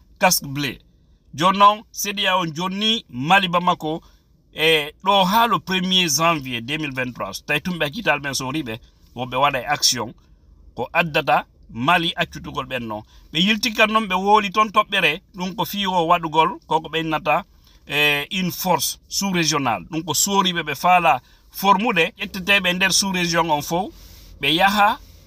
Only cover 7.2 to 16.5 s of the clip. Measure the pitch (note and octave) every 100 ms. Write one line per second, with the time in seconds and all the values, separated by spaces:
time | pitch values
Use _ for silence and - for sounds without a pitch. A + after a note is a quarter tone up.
7.2 | G2 G2 - D3 F3+ F3 D3 F3+ E3+ D3
8.2 | C#3+ B2+ C3 D#3 B2+ A2 - _ _ A#2
9.2 | B2+ B2+ C#3+ C3 B2+ - - B2 A2 -
10.2 | _ _ _ - - - B2 E3 E3+ D#3
11.2 | D3 D#3+ - _ - A2+ C3+ F3+ E3+ F3
12.2 | E3 D3+ D3+ C#3+ C3 B2+ A#2 G#2+ - -
13.2 | - D#3 F#3+ A3 B3 G#3+ G#3+ A3 G#3+ G3+
14.2 | G3+ G#3+ G3+ G#3+ A3 G#3 G#3 G3 D#3+ E3
15.2 | _ F#3 F#3 A#3 A#3+ G3+ F#3+ F3+ E3 F3
16.2 | E3 D#3 E3